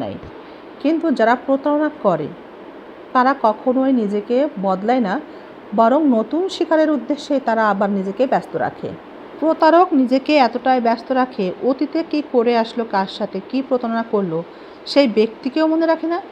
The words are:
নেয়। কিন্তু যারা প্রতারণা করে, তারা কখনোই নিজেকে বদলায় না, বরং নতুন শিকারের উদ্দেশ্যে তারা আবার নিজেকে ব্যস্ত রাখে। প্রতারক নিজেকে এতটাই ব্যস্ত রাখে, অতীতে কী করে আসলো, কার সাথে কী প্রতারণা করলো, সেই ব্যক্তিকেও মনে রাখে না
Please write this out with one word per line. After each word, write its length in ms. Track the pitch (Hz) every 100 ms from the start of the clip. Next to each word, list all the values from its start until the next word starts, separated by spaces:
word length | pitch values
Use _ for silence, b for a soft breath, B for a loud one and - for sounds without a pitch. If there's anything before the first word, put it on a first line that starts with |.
নেয়। 160 | 110 101 - B B B B -
কিন্তু 240 | 277 330 330 240
যারা 160 | 220 254
প্রতারণা 460 | 262 269 294 294 302 302
করে, 260 | 208 160 151 - - - - - - - -
তারা 200 | 254 254 269
কখনোই 480 | 220 214 262 262 262 254
নিজেকে 360 | 208 208 208 240 294 208
বদলায় 380 | 190 185 208 254 202
না, 60 | 233 - B B B - 214
বরং 220 | 226 277 302 226
নতুন 260 | 214 302 381
শিকারের 360 | - 330 320 311 294
উদ্দেশ্যে 380 | - 285 - 269 262
তারা 140 | 226 220
আবার 180 | 196 202 202
নিজেকে 260 | 190 190 254
ব্যস্ত 200 | 196 - 151
রাখে। 260 | 107 - 123 85 - - - -
প্রতারক 480 | 311 311 320 330 370 294
নিজেকে 320 | 240 262 262 302 233
এতটাই 340 | 240 262 254 226
ব্যস্ত 220 | 233 - 262
রাখে, 260 | 254 - 185 - 240
অতীতে 320 | 269 294 330 320
কী 100 | 294 294
করে 200 | 247 226 240
আসলো, 200 | 226 240 233
কার 160 | 196 190 -
সাথে 200 | 202 190 190
কী 80 | 262 262
প্রতারণা 360 | 247 240 226 226
করলো, 260 | 214 185 160 170 B B B -
সেই 160 | 285 277 208
ব্যক্তিকেও 500 | 220 - 269 311 320
মনে 140 | 320 330
রাখে 180 | 320 320
না 60 | 339 -